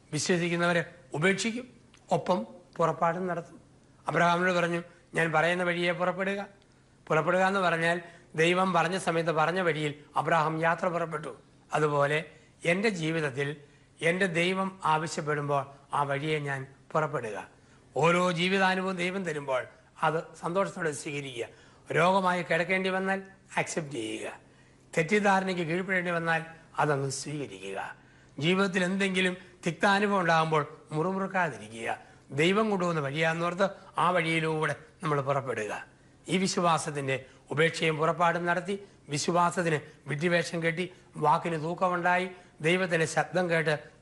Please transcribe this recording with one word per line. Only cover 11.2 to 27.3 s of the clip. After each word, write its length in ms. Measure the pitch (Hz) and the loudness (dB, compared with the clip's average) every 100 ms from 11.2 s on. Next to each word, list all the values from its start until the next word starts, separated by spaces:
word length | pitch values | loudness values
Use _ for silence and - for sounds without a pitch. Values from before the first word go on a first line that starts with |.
| 139 117 - _ - | -10 -14 -20 _ -6
അതുപോലെ 480 | 151 151 143 143 151 - - - _ | 0 2 2 2 0 -4 -16 -20 _
എൻ്റെ 260 | 165 180 226 | -2 0 0
ജീവിതത്തിൽ 580 | 180 156 165 147 127 143 147 - - _ - | 0 -2 -2 -2 -4 -6 -6 -14 -20 _ -4
എൻ്റെ 260 | 160 185 196 165 | 0 2 0 0
ദൈവം 280 | 175 190 190 190 | 0 0 -4 -2
ആവശ്യപ്പെടുമ്പോൾ 760 | 156 156 160 - 147 147 143 143 131 - - | 0 0 0 -6 -2 -2 0 -2 -2 -12 -6
ആ 80 | 135 | -2
വഴിയെ 360 | 143 139 156 156 | -2 -2 -2 -4
ഞാൻ 200 | 143 135 131 - - | -4 -6 -8 -16 -4
പുറപ്പെടുക. 500 | 160 151 143 117 98 - - - - _ 131 | -2 -2 -4 -6 -8 -12 -20 -20 -20 _ 0
ഓരോ 260 | 160 175 180 | 2 4 2
ജീവിതാനുഭവം 640 | 170 180 196 190 185 190 185 | 0 0 2 2 0 -2 -4
ദൈവം 260 | 180 190 | -4 -4
തരുമ്പോൾ 380 | 170 151 139 127 113 - _ - | -6 -6 -2 -4 -4 -14 _ -2
അത് 180 | 160 156 - | 0 0 -6
സന്തോഷത്തോടെ 580 | - 175 180 180 190 165 | -8 -4 0 -2 -2 -4
സ്വീകരിക്കുക. 540 | 143 160 143 139 120 113 - - - - | -4 -6 -8 -8 -8 -10 -10 -20 -20 -4
രോഗമായി 540 | 139 175 190 185 180 | 2 4 4 2 0
കിടക്കേണ്ടി 480 | 170 165 170 190 190 | 0 0 0 0 0
വന്നാൽ 280 | 185 190 196 190 - - - | -2 -2 -4 -6 -20 -8 -4
അക്സെപ്റ്റ് 420 | 147 - 147 139 | -4 -4 -6 -8
ചെയ്യുക. 260 | 110 110 98 - - _ - _ - | -8 -8 -10 -12 -20 _ -20 _ -6
തെറ്റിദ്ധാരണയ്ക്ക് 720 | - 160 208 202 190 190 175 160 | -2 2 2 4 4 2 -2 -2
കീഴ്പ്പെടേണ്ടി 460 | 170 190 185 175 | -2 0 -2 0
വന്നാൽ 260 | 170 165 160 156 - - - | -2 0 -2 -2 -16 -14 -2
അതങ്ങ് 320 | 147 139 139 | 0 2 -2
സ്വീകരിക്കുക. 680 | 131 156 | -6 -8